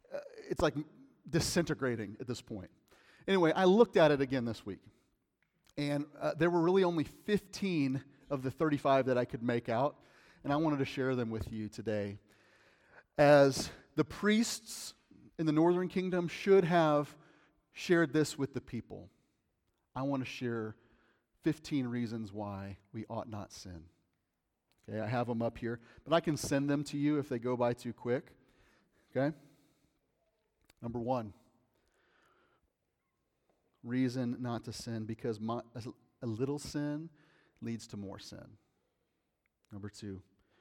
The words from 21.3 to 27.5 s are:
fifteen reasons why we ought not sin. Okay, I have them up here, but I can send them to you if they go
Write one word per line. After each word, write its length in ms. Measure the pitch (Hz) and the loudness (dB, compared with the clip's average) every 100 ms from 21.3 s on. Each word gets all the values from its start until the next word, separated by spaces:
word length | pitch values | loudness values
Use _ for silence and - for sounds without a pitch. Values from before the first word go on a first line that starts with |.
| _ | _
fifteen 440 | 165 151 - 147 123 | -2 -2 -4 -4 -2
reasons 440 | 120 117 117 107 | -2 -4 -6 -8
why 460 | 104 104 98 98 101 _ | -8 -8 -8 -10 -14 _
we 140 | 113 104 | -12 -8
ought 180 | 113 123 | -8 -8
not 280 | 104 - | -10 -12
sin. 300 | - 92 87 85 _ _ _ _ _ _ _ _ _ - | -16 -16 -16 -16 _ _ _ _ _ _ _ _ _ -10
Okay, 140 | 107 | -6
I 60 | 107 | -4
have 220 | 123 120 | -2 -2
them 120 | 113 | -2
up 160 | 117 - | -4 -4
here, 240 | 117 117 - - | -8 -8 -12 -20
but 100 | - | -2
I 60 | 165 | 0
can 160 | 165 147 | 0 -2
send 320 | - 139 143 | -2 -2 0
them 160 | 143 | -2
to 140 | 143 147 | -2 -2
you 200 | 143 151 | 0 0
if 120 | 131 | -2
they 80 | 120 | -4
go 180 | 120 | -2